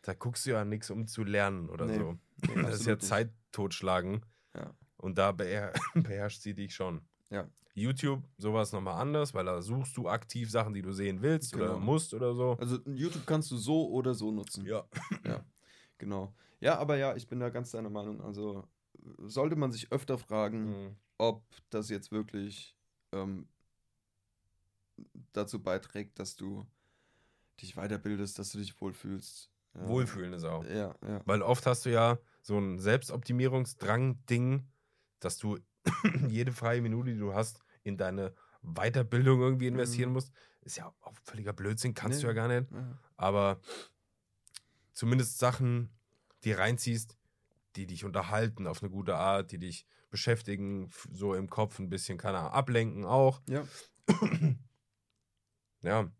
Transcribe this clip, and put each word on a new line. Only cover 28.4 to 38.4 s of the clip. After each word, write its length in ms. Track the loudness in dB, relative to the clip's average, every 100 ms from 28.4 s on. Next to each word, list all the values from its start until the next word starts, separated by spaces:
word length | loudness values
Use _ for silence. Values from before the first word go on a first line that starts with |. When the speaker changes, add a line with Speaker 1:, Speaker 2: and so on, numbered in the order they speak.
| -8
Speaker 2:
du 60 | -8
dich 220 | -8 -6
wohlfühlst. 680 | -8 -8 -8 -8 -10 -16 -20 _ _ -10
Ja. 120 | -2
Speaker 1:
Wohlfühlen 460 | 0 0 -4 -8
ist 100 | -6
auch. 200 | -6 -6 -4
Speaker 2:
Ja, 280 | -4 -4 -6
ja. 200 | -8 -6 2
Speaker 1:
Weil 160 | 2
oft 240 | 4 4 4
hast 200 | 2 4
du 40 |
ja 300 | 6 6 4 _ _
so 160 | 0 0
ein 200 | 2 0
Selbstoptimierungsdrang-Ding, 1900 | 4 4 2 -8 -2 2 4 2 0 -2 2 4 4 0 2 2 4 2 -2 _ _ _ _ _
dass 180 | -6 -2
du 200 | -2 -4 -6 _ -2
<clears throat> 420 | 2 2 2 2
jede 240 | 2 0
freie 300 | 0 2 2
Minute, 320 | 2 0 -2
die 60 | -2
du 140 | 0
hast, 300 | 0 0 -4 _ _
in 140 | -6 -2
deine 380 | 0 0 -4 -6